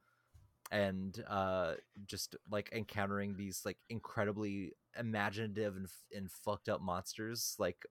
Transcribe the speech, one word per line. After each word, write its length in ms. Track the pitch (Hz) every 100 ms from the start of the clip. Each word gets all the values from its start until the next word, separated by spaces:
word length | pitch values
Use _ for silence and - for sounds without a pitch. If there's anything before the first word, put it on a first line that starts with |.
| _ _ _ - - _ -
and, 500 | 104 98 95 95 92 -
uh, 480 | 101 95 92 85 78 - - 101
just, 320 | 98 - - -
like, 220 | 104 101
encountering 640 | 117 104 - 101 101 101 95
these, 300 | 98 92 104
like, 120 | 92 -
incredibly 840 | 117 - - 104 104 107 101 92 - _ -
imaginative 760 | 117 107 104 104 110 101 107 95
and 100 | 95
f-, 180 | - - 104
and 160 | 95
fucked 380 | - - 104 -
up 100 | 104
monsters. 760 | 95 90 - - 110 117 - -
Like, 260 | 92 - -